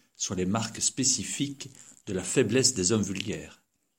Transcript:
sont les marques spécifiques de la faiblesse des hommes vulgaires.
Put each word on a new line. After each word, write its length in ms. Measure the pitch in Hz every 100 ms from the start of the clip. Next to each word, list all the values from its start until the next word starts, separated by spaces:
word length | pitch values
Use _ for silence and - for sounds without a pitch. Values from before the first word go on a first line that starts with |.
| _ -
sont 200 | - 90
les 100 | 90
marques 360 | 113 113 -
spécifiques 880 | - - 123 - 92 - 139 139 127 - - - -
de 80 |
la 100 | 92
faiblesse 520 | 87 143 107 127 117 95
des 160 | 90
hommes 100 | 110
vulgaires. 600 | 95 95 107 78 78 - _ _ _